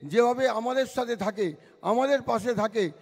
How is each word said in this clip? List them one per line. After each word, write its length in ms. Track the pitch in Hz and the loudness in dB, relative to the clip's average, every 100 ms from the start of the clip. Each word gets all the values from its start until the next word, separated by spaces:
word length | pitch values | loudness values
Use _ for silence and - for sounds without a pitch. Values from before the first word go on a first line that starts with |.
যেভাবে 440 | 143 214 240 247 262 | 0 2 4 2 0
আমাদের 380 | 220 240 254 262 | 0 -2 -2 -2
সাথে 300 | 233 240 233 | -2 -4 -2
থাকে, 360 | 202 202 180 147 - - | -4 -2 -4 -4 -16 -8
আমাদের 400 | 175 233 269 277 | -2 0 2 0
পাশে 320 | 240 226 226 | 0 -2 0
থাকে, 360 | 214 214 220 180 - | 0 0 0 -2 -4